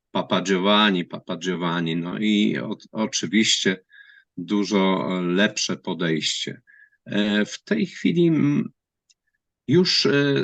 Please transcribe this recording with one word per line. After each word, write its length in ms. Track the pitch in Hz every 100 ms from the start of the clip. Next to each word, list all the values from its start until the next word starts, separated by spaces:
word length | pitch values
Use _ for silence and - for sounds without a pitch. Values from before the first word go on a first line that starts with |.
| _
Papa 320 | 95 - 92
Giovanni, 600 | 87 95 98 104 107 90
Papa 320 | 85 - - 85
Giovanni, 600 | 90 85 87 85 82 85
no 220 | 85 104
i 400 | 107 104 104 73
o-, 180 | - - -
oczywiście 920 | - 110 - 82 101 110 - 98 92 _ - - - _ -
dużo 720 | 85 104 95 101 95 95 80 92
lepsze 560 | 87 90 104 - - 85
podejście. 840 | - 82 85 78 - - - - _ - - _ -
E, 380 | 101 104 104
w 180 | 104 -
tej 240 | - 214 190
chwili, 420 | - 185 170 170
mm, 440 | 151 143 143 - _ _ _ _ _ _ _ _ _ -
już, 380 | 165 185 - 135
e, 60 | 143 143 139